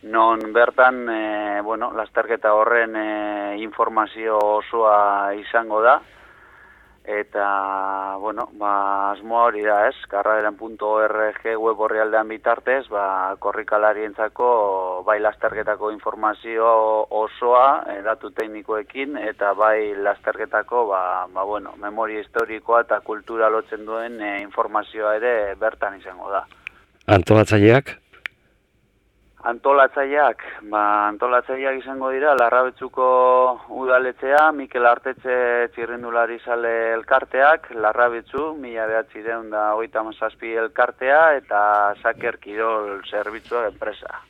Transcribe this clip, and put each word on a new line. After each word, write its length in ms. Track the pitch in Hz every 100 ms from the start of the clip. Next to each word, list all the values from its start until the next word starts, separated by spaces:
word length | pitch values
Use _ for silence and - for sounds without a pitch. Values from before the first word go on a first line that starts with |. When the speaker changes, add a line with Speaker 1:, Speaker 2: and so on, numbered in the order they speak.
| 110
Speaker 1:
non 480 | 113 113 113 110
bertan, 560 | 110 120 - 127 127 120
eh, 520 | 110 107 107 107 104
bueno, 280 | 104 110 117
lasterketa 600 | 110 107 - 110 113 110
horren, 420 | 107 110 120 113 110
eh, 600 | 107 107 104 104 101 104
informazio 800 | 110 - 113 113 107 110 110 107
osoa 960 | 104 107 - 117 110 104 104 101 101
izango 480 | 101 101 117 113 107
da. 200 | 113 147 - - - - - - - - _ _ -
Eta, 1080 | 104 104 104 101 101 98 98 98 98 98 95
bueno, 300 | 104 107 123
ba, 580 | 104 104 101 98 98 101
asmoa 320 | 98 110 117 120
hori 160 | 107
da, 260 | 104 104 110
ez? 80 | 139 -
Karraderan 460 | 101 101 107 107 101
punto 320 | 110 110 107
org 520 | 107 107 107 107 101 113 113
web 220 | 113 107
orrialdean 480 | 110 110 110 110 110
bitartez, 600 | 110 117 117 - 131 123
ba, 460 | 104 98 95 95 98
korrikalarientzako 1600 | 101 101 107 107 107 104 107 98 107 - 123 120 104 95 92 92 92
bai 140 | 107
lasterketako 720 | 107 104 113 107 107 104 104
informazio 760 | 107 110 107 107 104 117 113 113 113 110 110 107
osoa, 760 | 107 107 - 123 123 131 139 -
eh, 120 | 101
datu 300 | 101 110 107
teknikoekin, 840 | 92 110 107 98 107 104 131 139 143
eta 360 | 107 107 101
bai 400 | 98 110 110 107 101
lasterketako, 920 | 101 101 - 101 - 110 107 123 113
ba, 400 | 95 90 92 90
ba, 100 | 92
bueno, 320 | 98 104 98 -
memoria 440 | 104 107 110 107
historikoa 600 | 101 120 113 110 - 117
eta 200 | 117 104
kultura 480 | - 107 98 113 110
lotzen 360 | 110 107 110 107
duen, 360 | 113 117 117
eh, 200 | 104 101
informazioa 760 | 101 107 110 107 104 110 107 107
ere 380 | 120 120 104 95
bertan 420 | 110 - 104 95
izango 320 | 95 92 90
da. 160 | 98 - - - _ _ _ -
Speaker 2:
Antolatzaileak? 960 | 104 87 107 107 107 104 123 - - _ - - _ _ _ _ _ _ _ _ _ _ _ 117
Speaker 1:
Antolatzaileak, 960 | 120 139 139 131 - 139 143 139 110 - - 104
ba, 80 | 107 104 104 104
antolatzaileak 640 | 104 123 123 - 131 135 135
izango 300 | 127 135 131
dira 220 | 131 151
Larrabetzuko 720 | 135 120 123 127 - 131 - 127 127 127 127 127 123 - 123
udaletxea, 720 | 131 127 127 123 135 143 156 147
Mikel 300 | 135 127 120
Artetxe 460 | 120 135 127 131 127 123 120 120 120
txirrindulari 640 | 117 120 120 117 117 117
zale 300 | 123 120 117 113 113 113
elkarteak, 760 | 110 131 131 131 139 160 - 117
Larrabetzu, 800 | 107 110 120 117 110 135 156 156
mila 300 | 131 113 110
bederatzirun 600 | 110 110 110 107 113 110
da 140 | 107 107 107
hogeita 260 | 113 110
hamazazpi 540 | 110 107 110 - 117 113
elkartea, 560 | 113 95 123 - 131 143 160 147
eta 220 | 156 104 104 104 101 101
Saker 380 | 117 113 120 -
Kirol 600 | - 104 113 110 104 98 92
Zerbitzua 600 | 104 104 110 - 120 110
enpresa. 480 | 92 107 104 - - -